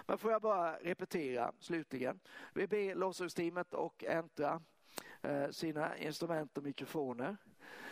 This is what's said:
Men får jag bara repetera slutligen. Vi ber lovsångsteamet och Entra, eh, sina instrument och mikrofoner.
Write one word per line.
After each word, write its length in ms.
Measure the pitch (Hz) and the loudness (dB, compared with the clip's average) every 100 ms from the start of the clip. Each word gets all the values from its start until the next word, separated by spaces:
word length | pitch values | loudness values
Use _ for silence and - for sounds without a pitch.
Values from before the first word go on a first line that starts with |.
| - | -2
Men 100 | 196 | 0
får 140 | 220 | 2
jag 100 | 220 | 4
bara 360 | 220 190 170 - | 4 4 2 0
repetera 760 | 170 180 185 180 135 120 117 - | -2 -2 -2 0 0 0 0 -2
slutligen. 600 | - 165 151 131 127 190 - - - | -2 -2 -2 -2 -2 -2 -10 -16 -6
Vi 140 | - 185 | -2 2
ber 280 | 208 196 175 | 2 2 2
lovsångsteamet 800 | 185 175 175 - 170 180 - | 0 0 -2 0 0 0 -2
och 300 | - 160 - | -2 -2 -2
Entra, 580 | - 165 165 - 143 165 - _ - - - - | 0 2 0 0 0 0 -4 _ -14 -10 -10 -4
eh, 280 | - 143 139 | 0 2 0
sina 480 | - 165 151 160 - | 0 -2 0 0 0
instrument 600 | 156 147 170 160 143 143 | -4 -2 0 0 0 -4
och 60 | |
mikrofoner. 760 | 143 - 135 160 135 120 143 208 - - - - - | -4 -4 -2 0 0 0 -2 -4 -10 -20 -16 -14 -10